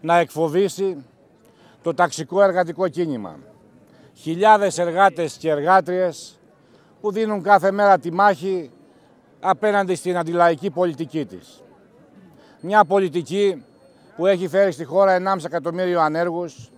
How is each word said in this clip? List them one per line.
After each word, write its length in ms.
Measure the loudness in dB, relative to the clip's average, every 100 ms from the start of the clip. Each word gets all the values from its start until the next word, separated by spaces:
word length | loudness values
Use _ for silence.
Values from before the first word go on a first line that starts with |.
να 160 | 2 0
εκφοβήσει 880 | 0 -2 -2 0 -2 -2 -6 -6 -16 _ _ _ _ _ _ _
το 120 | -8
ταξικό 480 | 0 -2 -2 -4 2
εργατικό 460 | 2 2 -2 -2 -4
κίνημα. 480 | -2 -4 -4 -10 -16 -20 _ _ _ _ _ -20
Χιλιάδες 640 | _ -8 2 4 6 4 -2
εργάτες 560 | -4 2 2 2 -6
και 160 | -4 -4
εργάτριες 880 | -2 4 2 2 -4 -4 -6 -20 _ _ _ _ _ _ _
που 100 | -6
δίνουν 300 | -4 -4 -2
κάθε 300 | 4 4 4
μέρα 260 | 2 4 4
τη 140 | 2
μάχη 600 | 2 2 2 -4 -6 -8 _ _ _ _ _ _ _
απέναντι 560 | -4 -2 0 0 -2
στην 220 | -4 -4 -4
αντιλαϊκή 540 | -4 2 2 2 -6
πολιτική 540 | -2 -4 -4 -8 -8
της. 380 | -8 -12 -20 -20 _ _ _ _ _ -20 -20 _ _ _
Μια 240 | 0 2
πολιτική 800 | 4 2 0 -4 -6 -2 -2 -2 -14 _ _ _ _
που 100 | -2
έχει 220 | 0 0 0
φέρει 240 | 0 0
στη 120 | -2
χώρα 280 | -2 2 4
ενάμιση 340 | 2 0 -4 -4
εκατομμύριο 520 | -6 -6 -4 -2 0
ανέργους 680 | 0 0 -4 -4 -10 -14 -20